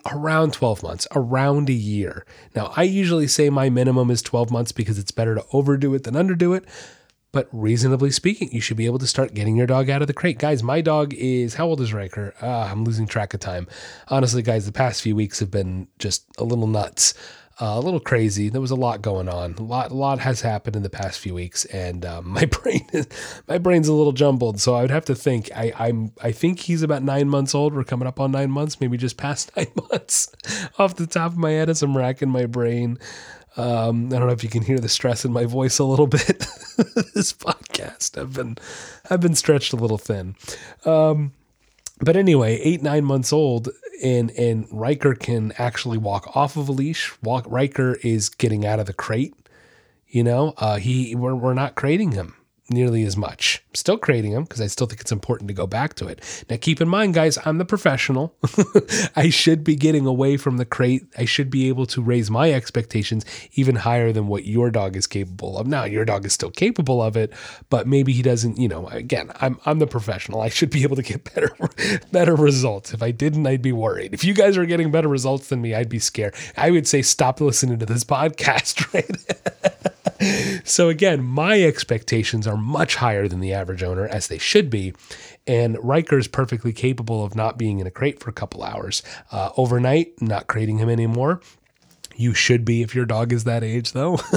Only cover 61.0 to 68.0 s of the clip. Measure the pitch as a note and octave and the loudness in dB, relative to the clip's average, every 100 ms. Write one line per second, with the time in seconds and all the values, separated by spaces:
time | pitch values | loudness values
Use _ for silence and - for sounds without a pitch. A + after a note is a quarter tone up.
61 | - - A#2 - C3+ C3+ C3 B2+ C3 B2+ | -2 -6 -2 0 0 0 0 0 -2 -2
62 | A#2 A#2+ G#2+ A2+ D#3+ C3 - B2 A2 A2 | 0 2 2 2 4 2 0 -4 -2 -2
63 | G2+ A2 - - - - C3 A#2+ A#2 A#2+ | -2 -4 -6 -14 -6 0 2 2 2 2
64 | A#2 A2 G2+ G2+ F#2+ A2+ A#2+ A2 G2 F#2 | 2 2 0 -2 -2 0 2 2 -2 -4
65 | - G2+ F#2 F#2 - F#2+ A#2+ D3 G2+ G#2+ | -4 -4 -6 -8 -8 -6 -2 -2 -2 -2
66 | A2 G2+ G2 - G#2 - G3+ A3+ C3+ B2 | 0 -2 -2 -4 -4 0 0 2 0 2
67 | A2+ A2+ G#2+ - - - - A#2+ A#2 C#3 | 2 0 -2 -6 -18 -14 -2 0 2 2